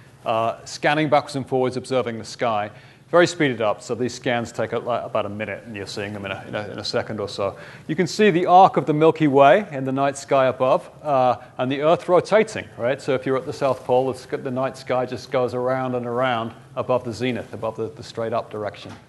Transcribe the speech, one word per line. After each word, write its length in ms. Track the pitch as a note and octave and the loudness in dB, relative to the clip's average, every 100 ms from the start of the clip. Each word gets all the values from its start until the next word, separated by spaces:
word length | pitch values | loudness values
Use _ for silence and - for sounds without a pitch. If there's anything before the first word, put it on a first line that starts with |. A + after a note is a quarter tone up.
| - - - | -20 -12 -2
uh, 380 | A2+ A2+ - - | 0 0 -4 -12
scanning 440 | - E3 D3+ D#3 | -2 0 2 4
backwards 260 | D3 - C#3 | 2 2 -6
and 120 | B2 | -2
forwards, 300 | C3 B2+ B2+ | 0 0 -2
observing 400 | B2+ C3 A#2 A2+ | -2 -2 -2 -6
the 80 | A2 | -12
sky, 460 | - A#2+ G#2+ G#2 - - - - E3+ | -4 -2 -2 -4 -10 -20 -20 2 4
very 100 | F3 | 4
speeded 360 | - D3 A2+ | 4 0 2
up, 200 | A2 G2+ | 0 0
so 140 | - A2+ | -4 -4
these 180 | B2 | -4
scans 380 | - C3+ A#2+ A2+ | -4 -2 -2 -4
take 220 | - A2+ | -4 -4
a, 40 | A2+ | -4
like, 240 | - A2+ A#2+ | -4 -4 -2
about 200 | A2+ G2+ | -4 -4
a 40 | |
minute, 340 | G#2 G#2+ G2 A#2+ | -6 -8 -8 -10
and 80 | |
you're 140 | G#2 F#2+ | -12 -10
seeing 240 | - G2+ | -8 -8
them 140 | G#2 G2 | -8 -8
in 80 | |
a, 100 | F#2+ - | -10 -8
in 40 | |
a, 140 | A2+ G#2 | -8 -8
in 120 | A#2+ | -8
a 40 | |
second 380 | G#2+ - G#2 G#2+ | -4 -4 -4 -6
or 80 | G2 | -8
so. 260 | - G2 - - - - | -4 -6 -6 -16 -18 -8
You 80 | D#3 | -2
can 120 | F3 | -2
see 220 | - G#3+ | 4 4
the 160 | E3+ C#3+ | 4 6
arc 300 | F3+ F#3 - | 8 8 6
of 100 | D3 | 0
the 80 | |
Milky 360 | D3+ D#3+ D#3+ D#3 | 4 4 4 4
Way 360 | C3+ C#3 F#3 G3 | 8 8 8 2
in 140 | C#3 C3+ | -6 -4
the 80 | |
night 240 | C3+ C#3 C3+ | 0 -2 -2
sky 300 | - C#3 C3 | 0 2 2
above, 420 | A#2+ C3 E3 - - | 2 2 0 -2 -12
uh, 360 | D3+ C3+ B2+ A#2+ - - | -2 2 2 0 -6 -6
and 140 | B2+ | -4
the 100 | C3+ | 0
Earth 280 | D3+ E3+ - | 2 2 4
rotating, 580 | F3 - G#3 G#3+ G2+ F2+ - | 2 4 2 2 -2 -10 -4
right? 240 | A#2 C#3 | -2 -2
So 120 | - | -2
if 120 | C3 C3+ | -2 0
you're 120 | C3 | -2
at 80 | C#3 | -4
the 80 | |
South 320 | - C3+ B2+ - | -2 -2 -2 2
Pole, 260 | B2 C3 | 2 2
the 80 | A#2+ | -4
sc-, 240 | - C#3+ | -8 -8
the 80 | C3+ | -4
night 240 | B2+ C3 - | -4 -4 -6
sky 300 | - B2+ B2 | -4 -2 -2
just 260 | B2 - | -6 -4
goes 220 | C3+ B2 | 0 0
around 420 | B2 B2 C3 C3 B2 | 0 -2 -2 -2 -4
and 100 | A#2+ | -4
around 460 | A#2 C3 A#2 A2+ - - - | 0 0 0 -4 -10 -14 -8
above 300 | A#2+ B2+ B2 | 0 0 0
the 80 | |
zenith, 400 | G2+ B2+ A2+ F2+ | -4 -2 -2 -6
above 240 | G#2 A2 A2 | -8 -8 -6
the, 100 | A2 | -8
the 160 | - | -8
straight 300 | A2 - A2+ | -12 -8 -4
up 180 | A2+ - | -4 -6
direction. 400 | G#2+ G#2 - - - | -8 -8 -10 -16 -18